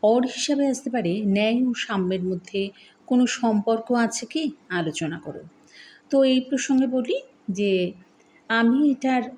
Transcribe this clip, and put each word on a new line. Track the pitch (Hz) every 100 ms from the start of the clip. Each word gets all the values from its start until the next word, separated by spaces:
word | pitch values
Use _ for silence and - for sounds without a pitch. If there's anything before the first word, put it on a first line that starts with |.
অর | 208 240 254
হিসাবে | - - 285 277
আসতে | 247 254
পারে, | 240 170 190 208
"ন্যায় | 196 214 240 254
ও |
সাম্যের | 226 - 202 185 190
মধ্যে | 180 180 - 196 196 - - _ -
কোনো | 247 247
সম্পর্ক | - 226 214 202 226 226
আছে | 240 233 - 226
কি? | 320 311 - _
আলোচনা | 180 165 151 160 170
করো।" | - - - _ _ - - - _
তো | 269
এই | 269 262
প্রসঙ্গে | 254 269 - 262 262
বলি | 254 233 539 - _ -
যে | 185 202 190 180 - - _ _ _ _
আমি | 226 233 262 294
এটার | 262 262 254 220